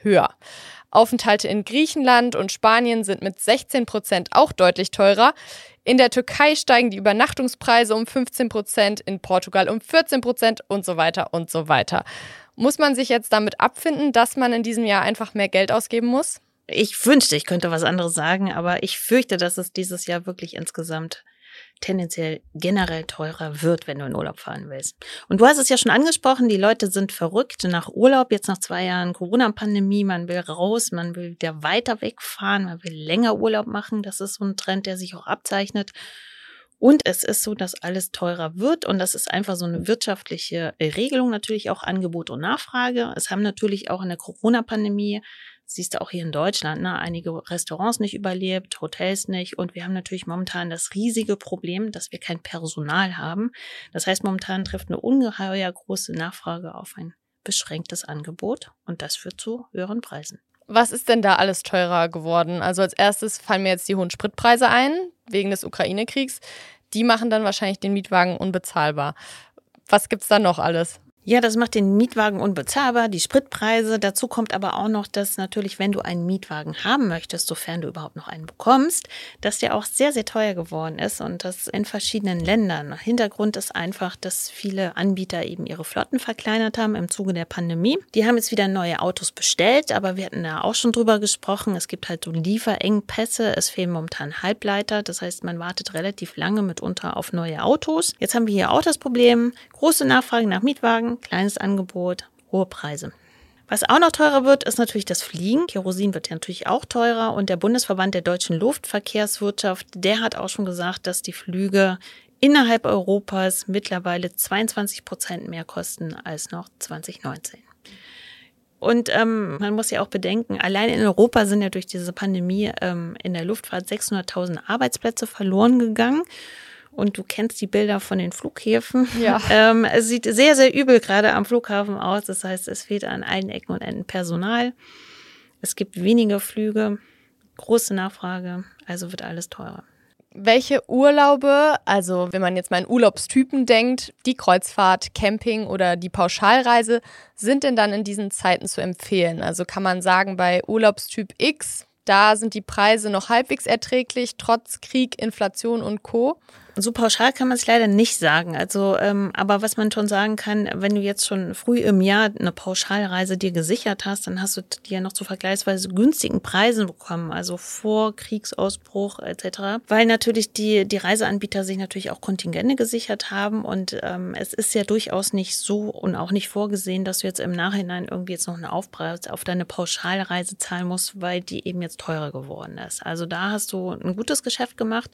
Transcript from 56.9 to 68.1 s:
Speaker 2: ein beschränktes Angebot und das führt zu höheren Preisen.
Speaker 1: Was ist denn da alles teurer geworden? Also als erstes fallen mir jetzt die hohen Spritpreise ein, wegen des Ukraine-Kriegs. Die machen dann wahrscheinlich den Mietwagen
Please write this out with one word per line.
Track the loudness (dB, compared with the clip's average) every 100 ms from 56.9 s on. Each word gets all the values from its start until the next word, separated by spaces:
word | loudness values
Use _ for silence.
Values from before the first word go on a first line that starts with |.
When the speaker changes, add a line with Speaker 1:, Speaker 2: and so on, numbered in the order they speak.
| -14
Speaker 2:
ein | -16 -16 _ _ -6
beschränktes | -4 -4 -8 -10 -12
Angebot | -10 -12 -12 -8 -6 -6 -10 _ -12
und | -10
das | -8 -10
führt | -10 -12
zu | -10 -10 -10
höheren | -10 -8 -8
Preisen. | -8 -12 -14 -18 _ _ -2
Speaker 1:
Was | 2 2
ist | 2 2
denn | 4
da | 6 6
alles | 4 0
teurer | -2 0 2 2 0
geworden? | -2 0 2 2 0
Also | -2 0
als | 0
erstes | 4 2 2 -4 -6
fallen | -2 0
mir | 2
jetzt | 0 0
die | -2
hohen | -2
Spritpreise | -4 -8 2 4 6 6
ein, | 4 4 0 -4 -10 -6
wegen | -2 0
des | -2
Ukraine-Kriegs. | -4 -4 -2 -2 -4 -2 -4 -6 -16 -20 -20 -20 _
Die | 0
machen | 2 2 2
dann | 0
wahrscheinlich | 0 -2 -2 -4
den | -2
Mietwagen | -2 0